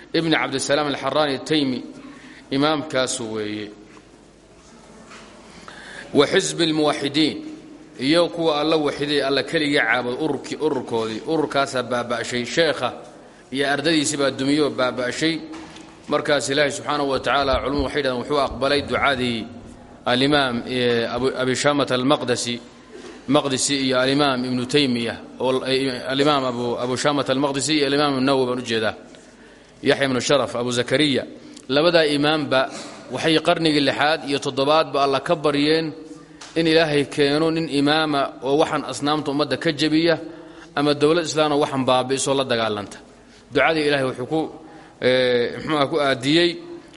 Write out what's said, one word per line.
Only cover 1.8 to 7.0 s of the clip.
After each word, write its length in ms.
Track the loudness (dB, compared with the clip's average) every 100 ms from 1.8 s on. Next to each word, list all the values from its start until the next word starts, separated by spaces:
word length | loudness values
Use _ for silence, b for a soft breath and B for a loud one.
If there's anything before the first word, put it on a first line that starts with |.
| -8 -16 B B B B B
imaamkaasu 840 | 0 2 0 -2 -2 -2 -2 -6
weeye. 380 | -6 -6 -6 -10 -14 -20 -20 -20 -20 -20 -20 -20 -20 -20 -20 -20 -20 -20 -20 -20 -20 -20 B B B B B B
Wa 120 | 2 4
xizbi 380 | 4 0 0
al-muwaxidiin, 800 | 0 2 2 0